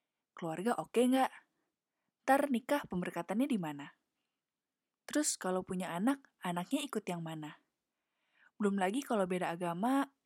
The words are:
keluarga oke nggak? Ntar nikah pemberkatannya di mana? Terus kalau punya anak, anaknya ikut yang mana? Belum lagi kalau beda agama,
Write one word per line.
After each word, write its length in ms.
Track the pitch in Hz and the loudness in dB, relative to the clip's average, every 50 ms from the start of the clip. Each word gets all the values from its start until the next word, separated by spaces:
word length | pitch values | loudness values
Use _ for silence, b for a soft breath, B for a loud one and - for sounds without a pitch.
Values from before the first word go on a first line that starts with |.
| _ _ _ _ _ _ _ | _ _ _ _ _ _ _
keluarga 400 | - 180 165 160 170 185 233 - | -8 -8 -6 -6 -2 -2 -2 -2
oke 240 | - 156 - - 220 | -2 -4 0 2 4
nggak? 320 | 254 247 262 262 254 - - - - _ _ _ _ _ _ _ _ _ _ _ _ _ _ _ _ - | 4 6 6 4 2 2 -2 -8 -20 _ _ _ _ _ _ _ _ _ _ _ _ _ _ _ _ 4
Ntar 240 | 262 277 285 285 | 4 4 4 2
nikah 320 | 247 220 - - 285 285 - | 0 -2 0 0 0 0 0
pemberkatannya 640 | - 196 180 180 180 - 175 170 - 190 226 277 285 | -2 -4 -4 -4 -2 -4 -4 -4 -2 0 0 2 2
di 80 | 247 | 2
mana? 400 | 196 165 151 147 143 143 - - _ _ _ _ _ _ _ _ _ _ _ _ _ _ _ _ _ _ _ _ _ _ - | 0 0 -2 -6 -8 -12 -14 -18 _ _ _ _ _ _ _ _ _ _ _ _ _ _ _ _ _ _ _ _ _ _ -2
Terus 320 | - 302 302 - - - | 0 0 0 0 -2 -2
kalau 240 | - 185 185 185 185 | -2 -2 -2 -2 -2
punya 320 | - 190 180 185 151 165 | -4 -4 -4 -4 -4 -2
anak, 240 | 175 208 262 277 277 - _ _ _ - | 0 2 2 0 0 -4 _ _ _ -4
anaknya 400 | 180 175 175 180 - 269 302 277 | -2 -2 -2 -2 -2 -2 -2 -2
ikut 160 | 269 - 214 - - | -4 -4 -4 -4 -4
yang 160 | 180 170 165 | -4 -4 -6
mana? 400 | 160 160 156 151 156 - - _ _ _ _ _ _ _ _ _ b b b b b b b b b b - | -6 -8 -8 -10 -10 -14 -18 _ _ _ _ _ _ _ _ _ b b b b b b b b b b 0
Belum 160 | 208 202 196 | 0 0 2
lagi 240 | 196 185 190 208 285 | 2 2 2 0 -2
kalau 240 | - - 247 208 185 | -2 0 0 0 2
beda 320 | 180 185 175 175 151 170 | 0 0 -2 -2 -2 -2
agama, 560 | 170 180 170 170 175 214 247 269 277 269 - _ _ _ | -2 -4 -4 -2 -2 0 2 2 2 0 -2 _ _ _